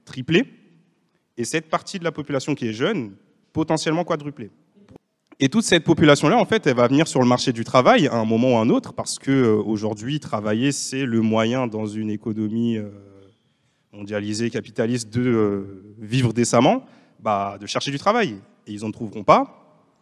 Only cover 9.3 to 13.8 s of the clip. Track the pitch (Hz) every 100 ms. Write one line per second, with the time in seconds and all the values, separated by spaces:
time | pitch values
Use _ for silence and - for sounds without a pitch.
9.3 | 135 117 104 104 107 107 107 120 151 -
10.3 | 110 107 107 139 139 - 135 135 113 110
11.3 | 110 113 131 120 107 107 107 107 104 117
12.3 | 107 107 113 117 110 104 101 98 98 98
13.3 | _ _ _ _ _